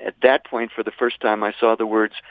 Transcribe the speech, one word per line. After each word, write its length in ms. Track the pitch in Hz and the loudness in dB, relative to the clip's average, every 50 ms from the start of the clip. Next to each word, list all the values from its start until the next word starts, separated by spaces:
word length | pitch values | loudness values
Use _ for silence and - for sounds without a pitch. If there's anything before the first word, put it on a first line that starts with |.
| 104 | -10
at 120 | 107 - _ | -10 -6 _
that 240 | - 127 131 147 - | 2 4 4 2 0
point, 260 | - - 117 117 110 - | -4 -6 -6 -6 -6 -6
for 80 | - 107 | -6 -6
the 80 | 104 | -6
first 300 | - - 123 120 - - | -4 -2 -2 -2 -2 -2
time, 220 | - 113 107 104 107 | 0 0 0 0 -2
I 100 | 104 104 - | -4 -2 0
saw 160 | - 117 113 | 2 2 2
the 100 | 110 113 | 2 0
words 300 | 107 107 110 107 107 - - _ - | 0 2 0 0 0 -2 -12 _ -18